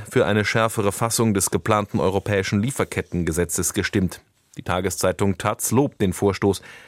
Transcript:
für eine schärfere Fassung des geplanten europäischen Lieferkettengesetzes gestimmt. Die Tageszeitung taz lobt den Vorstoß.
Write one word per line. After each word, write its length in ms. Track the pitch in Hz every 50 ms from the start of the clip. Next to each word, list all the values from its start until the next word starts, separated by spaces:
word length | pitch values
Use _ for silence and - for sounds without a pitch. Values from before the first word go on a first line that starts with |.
| 104 -
für 160 | - 127 -
eine 200 | 82 104 107 101
schärfere 480 | - - 117 113 113 - 113 101 101 -
Fassung 400 | - 117 113 - - 117 113 101
des 180 | 95 - -
geplanten 480 | - 95 - - 110 104 104 - - -
europäischen 640 | 71 95 95 98 - - 104 98 98 - 110 101
Lieferkettengesetzes 1120 | 104 139 - - 98 - - 95 87 - - 87 85 85 80 87 87 85 - - 87 - -
gestimmt. 480 | - - - - 104 92 87 - - - _ _ _ _ _ _
Die 80 | - -
Tageszeitung 760 | - 90 90 92 95 - - - 92 90 - 104 98 92
taz 340 | - - 104 110 - - -
lobt 280 | 110 123 147 - - _
den 140 | 107 92 87
Vorstoß. 480 | - 101 101 95 - 110 98 92 - - - - - -